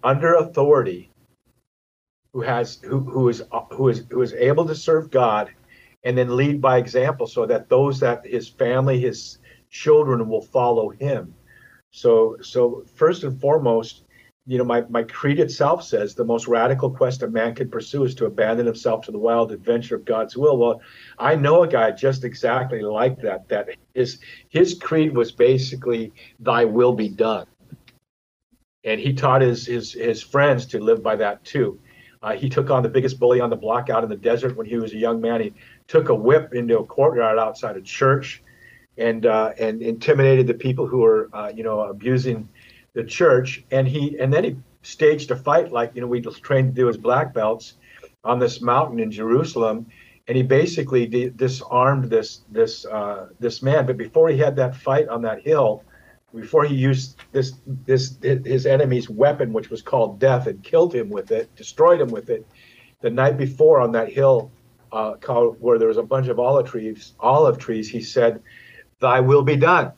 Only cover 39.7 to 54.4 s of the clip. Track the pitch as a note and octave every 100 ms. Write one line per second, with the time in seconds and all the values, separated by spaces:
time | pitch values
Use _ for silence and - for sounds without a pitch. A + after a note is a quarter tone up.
39.7 | A2 A#2 A2+ - C#3+ C3+ C3 A#2+ A#2 C3
40.7 | B2+ A2+ B2 A2+ A2 G#2 G#2+ G#2 A2 A2+
41.7 | G#2+ G#2 G2 A#2 B2+ B2+ A2 A2 _ -
42.7 | _ _ A#2+ A2+ - E3+ C3 C3 - _
43.7 | C3 C3 D3 C#3+ D3 C3+ D3 G#3+ - -
44.7 | _ - - D3+ D3 C3+ B2+ D3 D#3+ -
45.7 | A#2+ A#2 B2 B2 B2 A#2 - - C3+ C3
46.7 | B2+ B2 G#2+ A#2 B2+ D#3 A#2 G#2+ A2+ -
47.7 | _ _ - - _ A2 B2 A#2+ - A#2+
48.7 | B2+ D#3+ A#2 A2 G2+ A2 B2+ - - A2
49.7 | A2 A#2 - - _ - C3 B2+ C3+ E3+
50.7 | E3+ C3 B2+ A#2 A#2+ B2+ - B2+ C3 -
51.7 | B2 C3 C#3 B2 A2+ G#2+ - _ G#2+ A2+
52.7 | - - G#2+ G2+ G2 F#2 _ A#2 - C3
53.7 | D3+ C3 B2 A2+ D#3+ E3 C#3